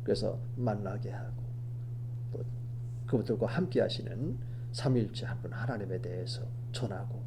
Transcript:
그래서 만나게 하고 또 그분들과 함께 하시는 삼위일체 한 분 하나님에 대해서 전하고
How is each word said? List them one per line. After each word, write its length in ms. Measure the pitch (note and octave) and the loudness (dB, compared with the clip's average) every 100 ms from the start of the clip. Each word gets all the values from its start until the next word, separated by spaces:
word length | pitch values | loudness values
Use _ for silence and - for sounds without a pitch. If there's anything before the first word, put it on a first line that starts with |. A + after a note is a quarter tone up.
그래서 340 | - G#2 G#2 A#2+ - A#2+ | 4 4 4 0 -2 0
만나게 540 | A#2+ G2+ G2 G#2 A#2+ | 2 2 0 -2 -2
하고 320 | - A#2+ - - - - - - - - - - | -2 -4 -2 -2 -4 -4 -4 -4 -4 -2 -2 -2
또 120 | - - - - - - - - | -2 -2 -2 -4 -4 -4 -4 2
그분들과 400 | - G#2 A2 A2 | 2 4 2 4
함께 340 | - F#3 B2 | 4 4 4
하시는 560 | G#2 - - G#2 D3 A#3 - - - | 4 2 -2 -2 -2 -2 -4 -4 -4
삼위일체 540 | - - B2+ G#2+ - - | 0 4 6 4 0 -4
한 160 | - | -4
분 120 | F2+ | -4
하나님에 480 | - A#2+ A#2 G2 F#2 | -2 0 0 0 -2
대해서 420 | F2 F2+ F#2 - - - - | -2 -2 -2 -2 -4 -4 -4
전하고 500 | - A2+ F#2+ - - | -2 -2 -2 -4 -4